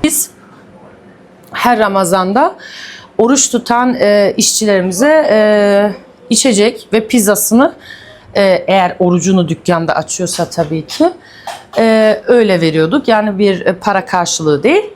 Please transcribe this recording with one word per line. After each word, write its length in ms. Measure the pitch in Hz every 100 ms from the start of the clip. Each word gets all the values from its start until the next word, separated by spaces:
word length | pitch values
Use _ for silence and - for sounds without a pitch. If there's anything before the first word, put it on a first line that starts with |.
Biz 260 | 302 - - - - - - - - - - - - - -
her 260 | - 240 233
Ramazan'da 760 | 214 196 185 190 185 208 330 - - - - - - -
oruç 320 | 226 277 -
tutan, 440 | 233 - 233 247
e, 400 | 247 202 208 202 -
işçilerimize, 920 | - - 214 196 185 180 285 311 302
e, 80 | 214 214 208 202 202 208 190 - - -
içecek 580 | 226 269 202 208 240 -
ve 140 | 220 220
pizzasını, 680 | 247 196 202 - 233 302 - - - - - -
e, 80 | - 196 180 -
eğer 300 | 190 180 -
orucunu 500 | 180 180 165 190 165
dükkanda 460 | 160 - 170 165 -
açıyorsa 540 | 156 - 175 - 165
tabii 360 | - 151 160 156
ki, 180 | - 339 359 - - - - - -
e, 420 | 226 220 214 208 -
öyle 340 | 240 214 180
veriyorduk. 480 | 160 160 160 277 -
Yani 300 | 220 214 190
bir, 280 | 202 185 -
e, 60 |
para 340 | 185 - 196 185
karşılığı 560 | 185 170 - 156 147
değil. 220 | 202 359 -